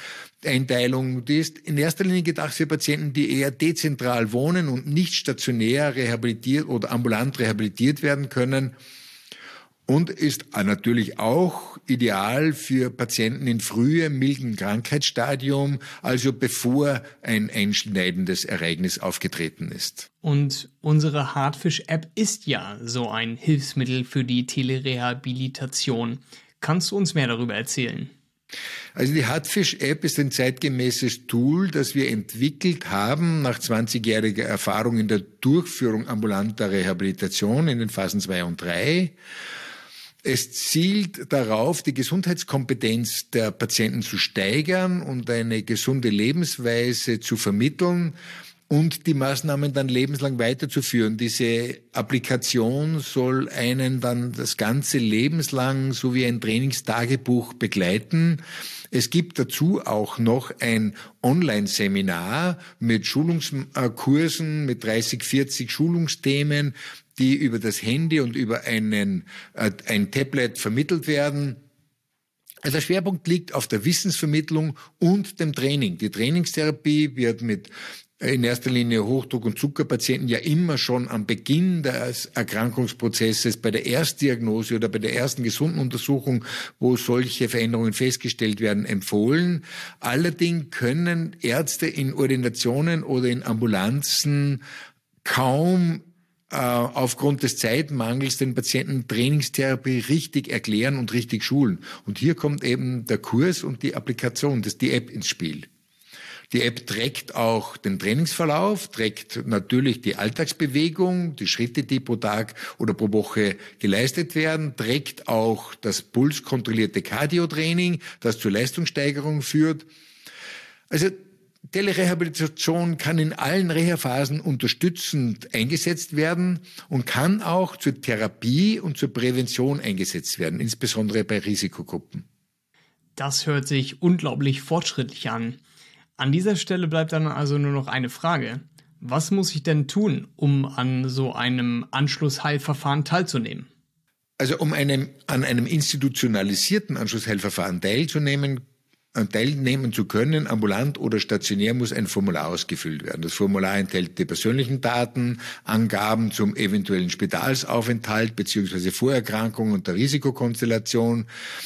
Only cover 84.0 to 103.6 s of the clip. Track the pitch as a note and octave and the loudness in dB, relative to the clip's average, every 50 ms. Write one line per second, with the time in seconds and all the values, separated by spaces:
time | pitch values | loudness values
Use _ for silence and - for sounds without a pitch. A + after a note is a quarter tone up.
84 | E3 - - - C#3 C#3 B2 A#2 A#2 A2 G#2+ A2+ G#2+ - A#2+ A2 A#2 G#2+ - A2 | 0 0 0 0 0 0 2 0 0 0 0 0 0 -2 0 0 0 0 -2 -2
85 | G#2+ A#2 A#2+ A#2+ C3+ C3 - - A#2+ A2+ - - D3 E3 E3+ D#3 C3+ B2+ C3 A#2+ | -2 -2 0 0 -2 -2 -2 -2 -2 -2 0 0 0 0 0 0 -2 -2 -2 -4
86 | - - C#3 C3 - C#3 B2+ A2+ - - - - - - - _ - B2 B2+ A#2+ | 0 0 0 0 2 0 0 0 -2 -4 -8 -10 -10 -12 -6 _ 2 2 2 2
87 | - - A#2+ B2+ B2+ B2 - - B2+ G#2+ - A#2 A2+ A2+ A#2 A2+ A2+ A2 G2+ - | 2 2 2 2 2 0 0 -2 -2 0 0 0 0 0 2 2 2 0 2 2
88 | C3 C3 B2 - - A#2+ - - A#2 G#2+ G#2 G2+ A2+ G#2 G2+ G#2 G#2 - G#2+ G2 | 0 0 0 0 -4 -6 -2 0 0 0 0 0 0 0 2 0 0 0 -2 -4
89 | F#2+ - G#2 G#2 G#2+ B2 D3 E3 F3+ F3+ F3 D3+ - - - - - - - _ | -2 0 2 2 4 4 4 4 4 2 0 -2 -4 -8 -14 -14 -14 -16 -14 _
90 | - A#2+ B2 C#3+ E3+ F3 F3 - F3 F3 E3+ E3+ C#3+ - - - B2 A#2+ C3+ E3 | -4 0 0 2 2 0 2 2 0 2 2 -2 -4 -6 -4 0 0 0 2 2
91 | F3 F3 E3+ E3 E3 D#3+ - - - B2 A#2 D3 D#3 - - - E3 D#3+ - - | 2 2 0 0 -2 -4 -6 -4 -2 0 0 0 0 -2 -2 -2 -2 -2 -2 -2
92 | C3+ C3 - - C#3 C3 C3+ B2+ B2 A#2+ - - - A#2+ B2 C#3+ D#3 E3+ E3+ D#3 | -2 -2 0 2 2 2 2 2 2 0 -2 0 0 0 2 2 2 2 0 0
93 | - - C3+ B2+ B2+ B2 A#2+ B2+ - A#2 A2+ A2 A#2+ A2+ G#2 F#2 F#2+ A2 C3 C#3+ | 0 0 0 2 2 2 0 0 -2 -2 0 2 2 2 2 2 2 2 0 0
94 | C#3+ - - - - D3 C#3+ C#3+ C#3+ C#3+ C#3 B2 - - - - - - _ _ | 0 0 0 0 0 2 2 2 2 0 -2 -4 -6 -12 -16 -18 -18 -20 _ _
95 | _ _ _ _ _ - - B2+ C3 B2+ C3 D3 E3 F3+ F#3 F3+ F3 E3 E3 - | _ _ _ _ _ -2 0 2 2 4 4 4 4 4 4 4 4 2 0 -2
96 | - - _ _ _ _ _ _ _ _ - C#3 C3 B2 B2 A#2+ A#2+ A#2+ - C3+ | -6 -14 _ _ _ _ _ _ _ _ -4 -2 0 2 2 2 2 0 0 0
97 | C3 A#2+ - - C#3 C#3+ D3 B2+ C#3 A#2+ A#2 - A#2+ A2 A#2 D3 D#3 D3 D3 B2 | 0 0 0 0 2 0 2 2 0 -2 0 0 0 0 0 0 0 -2 -2 -2
98 | A2+ A2+ A#2+ C3 C#3 C3 - - C#3 C3+ A#2 C3+ B2 - - C3 C3 C#3 C#3 C3 | 0 0 0 0 0 -2 0 0 0 0 0 -2 -2 0 -2 -2 0 0 -2 -4
99 | A2+ - A2 A2+ A#2+ C3+ D3+ D3+ C#3 - - - C3+ C3+ C3 B2+ - C3 B2+ A#2+ | -2 -2 0 2 2 4 4 2 0 0 -2 0 2 2 0 0 0 0 0 0
100 | A2+ B2+ D3 E3 - - - C#3+ - - A#2+ A#2 - A2+ G#2 G#2+ A#2 C#3 C#3+ C3 | 2 2 0 0 0 -2 -4 -4 -2 -2 -4 -4 -2 0 0 2 2 2 0 0
101 | A#2+ G#2 A2 A#2+ A2+ A#2 A#2 G#2+ - - C3 C#3+ C#3 G#2+ F2 - - - - - | -2 0 0 -2 0 0 -2 -4 -2 0 2 4 4 4 2 -2 -6 -14 -18 -12
102 | - - G#2 - B2+ E3 E3 - - D3 C#3+ C#3 - B2+ B2 C3 C3 B2+ B2+ B2 | -10 -8 -4 0 2 2 2 2 0 -2 -2 0 0 -2 0 0 0 -2 -2 -4
103 | A2+ - - - - - A2+ A#2+ D#3 F#3 F3 - | -2 -2 -2 -2 -2 0 2 4 4 4 2 0